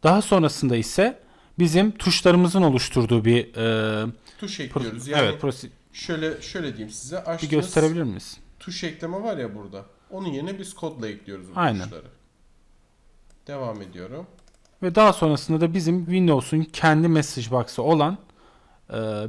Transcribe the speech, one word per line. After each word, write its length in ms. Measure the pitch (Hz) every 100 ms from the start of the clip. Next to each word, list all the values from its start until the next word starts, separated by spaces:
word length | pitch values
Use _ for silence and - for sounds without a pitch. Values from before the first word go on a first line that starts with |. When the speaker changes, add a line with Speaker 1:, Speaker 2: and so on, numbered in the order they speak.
Speaker 1:
Daha 200 | 156 185
sonrasında 540 | 208 190 156 - 135 117
ise 440 | 110 - 208 269 _ _ _ -
bizim 320 | 170 160 208
tuşlarımızın 720 | 208 - 160 185 175 180 190
oluşturduğu 640 | 170 127 - 131 113 120
bir, 320 | 110 117 117 120
e, 500 | 113 110 110 107 113 117 - -
Speaker 2:
tuş 220 | 202 -
Speaker 1:
pro- 20 |
Speaker 2:
ekliyoruz. 460 | 131 139 117 113 131
Yani 140 | 147
Speaker 1:
evet, 200 | 120 147
prosi- 280 | 143 127 127 _ _
Speaker 2:
şöyle, 500 | - - 165 160 151
şöyle 260 | - 190 156
diyeyim 220 | 107 107
size. 260 | - 127 175
Speaker 1:
bir 140 | 170
Speaker 2:
Açtığınız 200 | 165 156
Speaker 1:
gösterebilir 520 | 151 180 165 156 170
miyiz? 340 | 143 95 - - - _
Speaker 2:
tuş 240 | - 180
ekleme 380 | 170 160 165 185
var 140 | 226 180
ya 180 | 120
burada. 300 | 104 101 98 98 _ _
Onun 180 | 190 190
yerine 300 | 139 160 190
biz 160 | 196
kodla 340 | - 165 151 113
ekliyoruz 380 | 101 101 98 92
bu 60 | 92
Speaker 1:
Aynen. 220 | 170 104
Speaker 2:
tuşları. 240 | 90 82 - _ _ _ _ _ _ _ _ _ _ _ _ _ -
Devam 360 | 143 123 104
ediyorum. 440 | 95 87 92 135 180 _ _ _ _ _
Speaker 1:
Ve 120 | 180
daha 180 | 175 214
sonrasında 480 | 185 160 143 - 160
da 140 | 170
bizim 300 | 175 160 175
Windows'un 580 | 170 180 175 143 123 156
kendi 460 | 160 - 160 156 170
message 420 | 160 147 - 113
box'ı 320 | 123 113 -
olan, 360 | 123 160 147 196 - _ _ _ _ _ _
e, 40 | 110 110 107